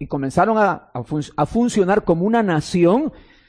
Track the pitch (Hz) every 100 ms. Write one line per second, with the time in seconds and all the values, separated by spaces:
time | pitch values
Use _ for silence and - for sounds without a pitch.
0 | 147 147 135 175 202 220 202 160 - 123
1 | 117 151 143 - 147 220 240 220 180 208
2 | - 165 196 233 202 156 - 175 170 180
3 | - - - _